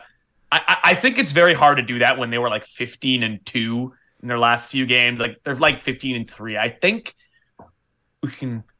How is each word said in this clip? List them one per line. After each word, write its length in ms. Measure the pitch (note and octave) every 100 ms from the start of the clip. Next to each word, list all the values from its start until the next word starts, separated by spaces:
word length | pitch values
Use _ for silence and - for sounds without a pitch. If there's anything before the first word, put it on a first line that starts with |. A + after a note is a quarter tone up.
| - _ _ _ _
I, 100 | D#3+ -
I, 100 | F3+ F3
I 80 | F3
think 240 | C4 C4+
it's 120 | F#3
very 200 | D3 F3
hard 240 | D3+ D3 C#3
to 60 |
do 160 | A#2 A#2+
that 180 | A#2+ C3
when 140 | A#2+
they 80 | A#2
were, 100 | A#2+
like, 160 | A2 -
fifteen 560 | - B2 - C3+ B2+
and 240 | A2+ G#2 -
two 480 | B2+ A2+ A#2 B2+ - _ _
in 40 | B2
their 100 | A#2+
last 320 | A#2 A#2+ -
few 140 | C#3 B2+
games. 320 | B2 A#2+ A#2+
Like, 220 | A#2 -
they're, 120 | D3 B2+
like, 280 | D#3 C#3
fifteen 320 | - B2 C3+ A#2+
and 120 | A2+
three. 300 | - A2 G#2
I 120 | A#2
think 440 | - F#3 A3+ - - _ _ _ _ - _ _ _ _ _
we 80 | B2+
can, 320 | - C3 A2+ - _